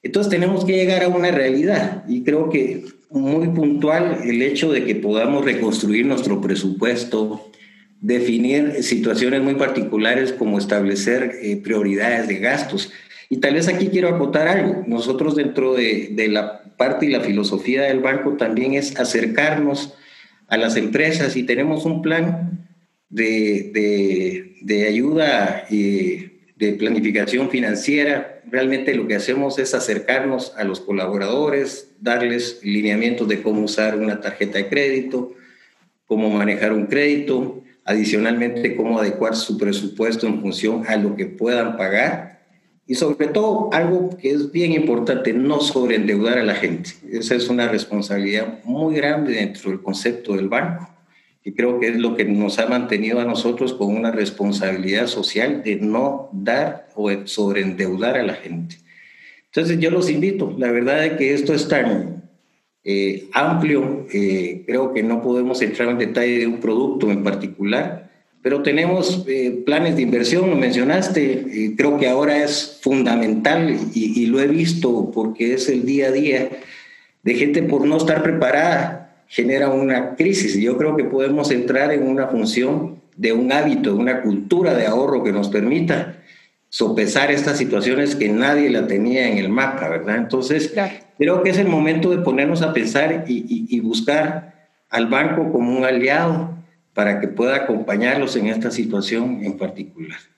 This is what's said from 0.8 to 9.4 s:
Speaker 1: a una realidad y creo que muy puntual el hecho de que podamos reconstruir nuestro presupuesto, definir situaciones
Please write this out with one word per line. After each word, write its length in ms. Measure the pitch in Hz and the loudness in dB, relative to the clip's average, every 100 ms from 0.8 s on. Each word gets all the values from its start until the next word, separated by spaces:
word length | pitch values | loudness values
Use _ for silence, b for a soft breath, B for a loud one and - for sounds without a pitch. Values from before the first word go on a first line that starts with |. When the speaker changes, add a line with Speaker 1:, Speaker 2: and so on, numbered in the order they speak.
| 185 185 | 4 4
Speaker 1:
a 60 | 180 | 2
una 220 | 180 180 | 2 2
realidad 720 | 160 131 131 170 185 190 185 - | 2 2 2 2 2 0 -4 -4
y 140 | 123 | -2
creo 260 | 127 151 156 | 0 0 2
que 360 | 143 127 - - - _ | 0 0 -4 -10 -20 _
muy 380 | 139 135 156 170 | -2 0 2 2
puntual 720 | 165 147 143 147 160 175 - | 2 2 2 2 2 0 -2
el 160 | 120 117 | -2 0
hecho 320 | 135 143 160 | 0 0 0
de 140 | 135 120 | 0 0
que 80 | |
podamos 500 | 107 101 107 120 143 | -2 0 0 2 2
reconstruir 640 | 139 113 113 98 107 107 135 | 0 0 0 0 0 2 2
nuestro 340 | 135 101 101 | 0 0 0
presupuesto, 1080 | 98 92 95 90 113 120 - 110 107 107 B B B B B _ | 0 -2 -2 0 -2 -2 -2 -2 -2 -6 B B B B B _
definir 840 | 101 123 120 117 123 139 147 139 | -2 0 2 0 2 2 0 -2
situaciones 600 | 123 120 113 110 127 135 | -2 0 0 2 2 2